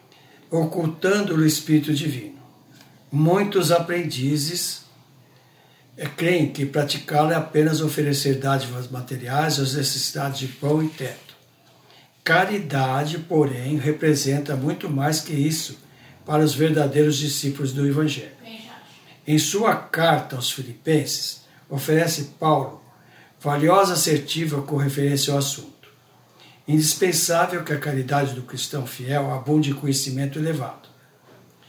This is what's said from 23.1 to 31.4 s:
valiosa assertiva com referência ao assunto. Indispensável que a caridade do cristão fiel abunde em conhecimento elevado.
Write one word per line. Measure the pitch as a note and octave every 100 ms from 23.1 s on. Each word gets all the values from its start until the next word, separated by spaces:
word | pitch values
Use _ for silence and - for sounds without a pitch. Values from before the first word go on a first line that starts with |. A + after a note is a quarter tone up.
| - - _
valiosa | D3 C#3+ D#3 G3 F#3+
assertiva | E3 E3 C#3+ - D#3+ D#3+ C#3+
com | C#3+ C#3+
referência | C#3 C#3+ C#3+ C#3 -
ao | C#3+
assunto. | C#3 - - - - _ _ _ _ _ - - -
Indispensável | D#3 D#3 - F#3 D#3+ - E3+ F3+ F3
que | D#3+
a | D3
caridade | D3 C3 B2+ C#3+ C3+
do | A#2+
cristão | - B2+ - C#3+ B2
fiel | - B2+ C#3+ C3+
abunde | C3+ B2+ D3+ C#3
em | C#3
conhecimento | C#3+ C3+ C#3 B2+ C#3 D#3
elevado. | D#3+ D3+ A#2+ - - - _ _ _ -